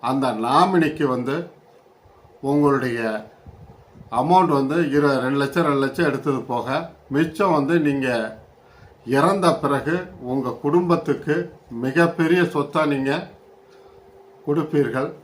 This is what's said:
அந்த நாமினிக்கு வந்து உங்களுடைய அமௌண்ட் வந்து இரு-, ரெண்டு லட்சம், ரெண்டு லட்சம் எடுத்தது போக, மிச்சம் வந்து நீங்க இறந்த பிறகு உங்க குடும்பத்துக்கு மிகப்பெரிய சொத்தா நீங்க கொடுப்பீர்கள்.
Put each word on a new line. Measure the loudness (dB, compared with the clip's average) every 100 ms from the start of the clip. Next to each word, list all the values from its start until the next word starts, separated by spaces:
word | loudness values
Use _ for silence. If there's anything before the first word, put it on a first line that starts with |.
அந்த | -2 -2 -2
நாமினிக்கு | -2 0 2 4 4 2 0
வந்து | -2 0 -2 -4 -6 -16 _ -20 _ _ _ _ _ -10
உங்களுடைய | -2 2 4 2 0 -2 -4 -4 -10 -20 -20 -20 -20 -20 -20 -20 -6
அமௌண்ட் | -2 4 4 6
வந்து | 2 2 0
இரு-, | 2 2 2 2
ரெண்டு | 0 0
லட்சம், | 0 0
ரெண்டு | 0 2
லட்சம் | 0 0 0
எடுத்தது | 0 -2 -4
போக, | -2 -6 -2 -4 -6 -16 -4
மிச்சம் | -2 -2 0 2
வந்து | 2 2 2
நீங்க | 2 0 -2 -2 -4 -10 -20 _ _ -20 -20 -18 -2
இறந்த | 2 2 2 2 0
பிறகு | 0 -2 -2 -4 -6 -14
உங்க | -6 -4 -4
குடும்பத்துக்கு | -4 0 0 2 0 0 -4 -2 -4 -4 -12 _
மிகப்பெரிய | -6 -2 2 2 2 2 2
சொத்தா | 2 -2 -2 -2 0
நீங்க | 0 -2 -4 -6 -18 -20 -20 -20 -20 -20 -20 -20 -20 -20 -14 -2
கொடுப்பீர்கள். | -2 0 0 0 -2 -6 -8